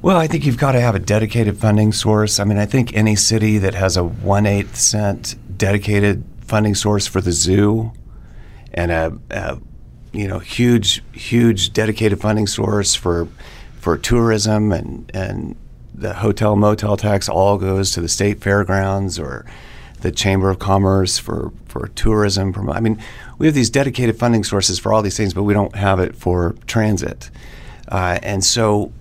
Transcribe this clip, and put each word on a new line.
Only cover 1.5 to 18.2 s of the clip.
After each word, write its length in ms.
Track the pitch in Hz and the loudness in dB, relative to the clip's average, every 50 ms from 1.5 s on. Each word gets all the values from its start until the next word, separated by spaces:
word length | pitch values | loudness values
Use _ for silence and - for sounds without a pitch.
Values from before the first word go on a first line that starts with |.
| 98 | 0
funding 340 | - - 107 104 107 107 107 | 2 2 4 4 6 4 4
source. 480 | 107 - - 110 107 107 107 101 - - | 2 2 2 2 4 4 2 2 0 0
I 40 | 101 | 2
mean, 160 | 104 107 101 | 2 2 2
I 60 | 104 | 0
think 300 | 104 - 135 117 120 - | 2 2 0 0 2 2
any 200 | 107 107 110 107 | 2 4 4 4
city 420 | 98 - - 113 110 107 107 107 | 2 2 2 2 2 2 4 2
that 160 | 104 95 95 - | 2 2 0 0
has 240 | 90 98 95 - | 2 0 2 2
a 60 | 90 87 | 2 0
one-eighth 720 | 85 - - 95 98 98 101 107 104 101 101 101 - - | 0 -4 -4 0 2 2 4 4 2 2 0 -2 -4 -4
cent 600 | - - - - 107 104 101 - - - - - - - - 92 | -2 0 0 0 0 0 0 -2 -4 -8 -12 -12 -12 -14 -14 -4
dedicated 680 | 92 107 95 101 98 - 107 104 101 101 104 98 - - - - - | -2 0 2 2 0 0 2 2 4 4 4 2 0 -4 -10 -14 -16
funding 340 | - - 113 107 107 104 101 | -6 0 0 2 2 2 2
source 320 | - - 107 104 101 - | 2 2 2 2 2 0
for 140 | - - 98 | 0 -2 -2
the 100 | 87 92 | 0 0
zoo 600 | 85 80 - 92 92 101 104 104 110 113 113 113 - - - - - - - - - - - - - - - - - | 0 0 2 2 4 4 4 4 2 0 -2 -6 -8 -14 -18 -18 -18 -18 -20 -18 -18 -18 -18 -18 -20 -20 -18 -10 -6
and 180 | - 85 85 | -4 -2 0
a, 260 | 85 82 82 82 - - - - | 0 0 -2 -2 -4 -8 -12 -10
a, 280 | - 101 92 - 69 65 - - - - - - - - - - | -10 -8 -6 -6 -8 -10 -12 -18 -20 -20 -20 -20 -20 -20 -18 -10
you 160 | - 104 104 | -8 -6 -4
know, 120 | 95 92 92 | -4 -6 -6
huge, 640 | - - - - 123 120 120 117 98 - - - - - | -8 -8 -2 0 4 4 4 4 2 0 -2 -4 -6 -14
huge 600 | - - - - 113 120 117 117 107 98 92 95 - | -16 -14 -6 0 2 4 4 4 4 2 0 0 0
dedicated 460 | - 110 110 104 - 113 107 98 95 | 0 0 0 0 2 2 2 2 2
funding 260 | - 107 107 107 104 | 0 0 0 0 0
source 480 | 98 - - 104 101 104 104 98 - - | -2 -2 -2 -2 0 0 0 0 0 -2
for, 340 | - - 90 85 85 85 78 - - - - - - - - - - | 0 0 0 0 0 -2 -4 -8 -18 -20 -20 -18 -20 -20 -20 -20 -6
for 180 | - 90 82 | -2 -2 -2
tourism 760 | 76 - - 120 120 117 117 110 107 98 110 107 107 107 107 | 0 0 0 2 2 4 4 2 2 2 2 2 2 2 2
and, 380 | 95 80 - - - - - - - | 0 0 -4 -8 -10 -12 -12 -10 -8
and 420 | 95 95 98 101 101 - - - - - - - - - - - | -8 -6 -6 -6 -6 -8 -8 -12 -14 -16 -20 -20 -20 -20 -20 -14
the 200 | - - 98 92 | -10 -8 -8 -6
hotel 420 | 90 104 110 98 - 110 107 104 | -2 -2 -2 0 2 2 2 4
motel 420 | 101 104 104 107 - - 104 101 | 4 4 2 2 2 0 -2 0
tax 300 | 92 107 104 101 98 - | 0 0 0 0 0 0
all 300 | - - 87 95 101 101 | -2 0 2 2 2 2
goes 340 | 98 95 95 95 95 98 - | 0 0 -2 0 0 0 -2
to 100 | - - | -2 -4
the 80 | 85 78 | -4 -4
state 320 | - - | -2 0